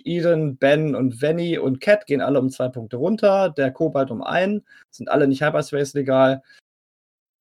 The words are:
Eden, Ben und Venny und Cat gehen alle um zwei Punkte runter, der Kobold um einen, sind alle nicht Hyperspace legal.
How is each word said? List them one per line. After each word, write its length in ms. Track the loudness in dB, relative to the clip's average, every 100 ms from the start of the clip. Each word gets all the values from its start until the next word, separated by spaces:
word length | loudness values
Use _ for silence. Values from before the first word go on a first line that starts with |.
| -4
Eden, 500 | -2 2 2 0 0
Ben 380 | 2 4 2 0
und 260 | -2 0
Venny 360 | -2 0 -2 -2
und 240 | -2 -2
Cat 240 | 2 2 2
gehen 160 | -2
alle 180 | 0 0
um 100 | 0
zwei 200 | -2 -6
Punkte 260 | -6 -10 -4
runter, 540 | -2 2 2 2 0
der 220 | 0 -2
Kobold 360 | 0 -2 0 -4
um 120 | -4
einen, 420 | -4 -2 0 -2 -8 -20 _
sind 200 | -14 -2
alle 180 | 2 2
nicht 140 | 2
Hyperspace 520 | 0 -2 -4 -4 -4 -4
legal. 460 | 0 4 4 2 _ _ _ _ _ _ _ _ _ _